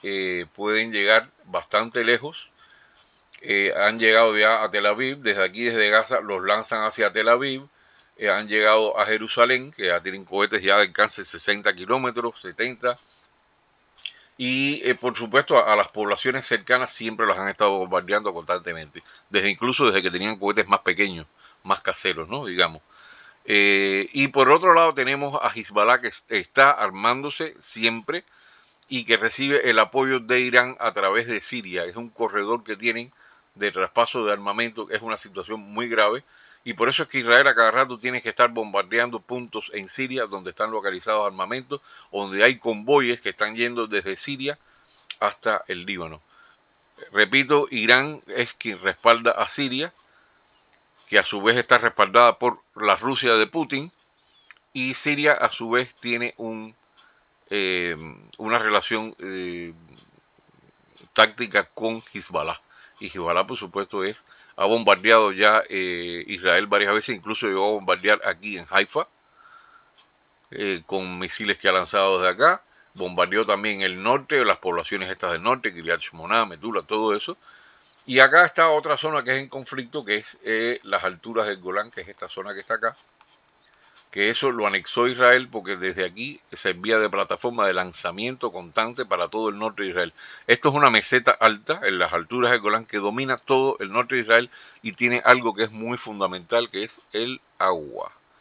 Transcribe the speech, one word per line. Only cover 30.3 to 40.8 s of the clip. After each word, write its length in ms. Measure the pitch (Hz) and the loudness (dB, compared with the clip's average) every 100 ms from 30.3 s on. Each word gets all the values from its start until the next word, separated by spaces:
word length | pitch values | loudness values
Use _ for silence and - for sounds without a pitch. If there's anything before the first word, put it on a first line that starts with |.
| 127 | 0
Irán 360 | 127 123 123 127 | 2 2 0 -2
a 120 | 113 | -6
través 340 | 104 98 104 117 | -2 0 0 -2
de 140 | 110 | -6
Siria. 440 | - 123 98 90 | -8 -10 -8 -8
Es 120 | 87 104 | -8 -10
un 140 | 117 | -14
corredor 540 | - 113 104 101 120 | -6 -4 -2 -2 -4
que 120 | 110 101 | -4 -6
tienen 360 | 117 113 120 _ _ _ _ | -4 -4 -8 _ _ _ _
de 160 | - 101 | -6 -6
traspaso 540 | 95 92 - 117 127 | -2 -4 0 0 0
de 80 | 107 | -2
armamento, 560 | 104 101 104 117 110 110 | -2 -4 -4 -4 -6 -8
es 100 | 107 | -8
una 160 | 113 107 | -6 -10
situación 440 | 107 95 90 110 | -10 -14 -12 -12
muy 280 | 101 104 120 | -12 -8 -4
grave, 360 | 113 104 120 - _ - _ | 2 2 2 -8 _ -20 _
y 100 | 120 | -12
por 140 | 104 117 | -2 0
eso 160 | 135 | 0
es 40 | 156 | -2
que 100 | 135 | -4
Israel 280 | 117 120 139 | 4 6 6
a 80 | |
cada 160 | 117 113 | 6 4
rato 280 | 117 131 123 | 4 0 -2
tiene 220 | 123 127 | -6 -6
que 80 | 113 | -4
estar 220 | - 123 | 2 2
bombardeando 720 | 117 107 98 92 117 120 113 | 2 -4 -2 0 0 0 -2
puntos 500 | - 123 120 110 - | -8 -10 -8 -10 -10
en 140 | 107 95 | -12 -10
Siria 380 | - 131 131 110 | -8 -6 -4 -6
donde 240 | 98 90 | -6 -10
están 200 | - 110 | -6 -4
localizados 560 | 110 | -4